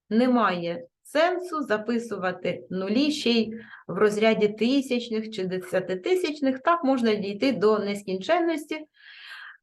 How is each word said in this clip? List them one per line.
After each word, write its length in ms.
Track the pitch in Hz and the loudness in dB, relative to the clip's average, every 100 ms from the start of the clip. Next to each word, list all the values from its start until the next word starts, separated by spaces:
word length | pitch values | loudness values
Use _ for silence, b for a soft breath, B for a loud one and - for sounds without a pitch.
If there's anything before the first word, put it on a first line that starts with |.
| _ | _
Немає 800 | 220 254 240 202 180 170 175 - _ | 2 4 4 2 0 -4 -6 -10 _
сенсу 580 | - 294 339 359 - 311 | -4 2 2 0 -4 -6
записувати 1040 | 254 214 226 233 226 196 180 180 - - - | -2 -2 0 -2 -2 -4 -4 -4 -6 -6 -6
нулі 420 | 185 196 226 294 | -6 0 2 2
ще 200 | - 233 | 0 2
й 300 | 233 220 B B B - | 2 0 B B B -8
в 60 | |
розряді 540 | 175 214 208 220 190 208 | 2 2 4 4 4 2
тисячних 840 | 214 233 277 262 240 - 220 220 | 2 2 2 0 -4 -2 -6 -4
чи 160 | 196 185 | -6 -4
десятитисячних. 1120 | 185 - 185 185 185 349 370 330 302 269 262 | -4 -4 -4 -2 -4 0 0 0 0 -2 0
Так 240 | 339 339 | 2 2
можна 320 | 269 269 226 208 | 2 2 2 0
дійти 360 | 196 202 269 | -2 0 0
до 280 | 190 208 214 | 2 4 4
нескінченності. 1080 | 202 202 - 190 - 349 339 311 - 311 311 B B B B B B B | 0 -4 -4 -6 0 2 2 -2 -6 -10 -10 B B B B B B B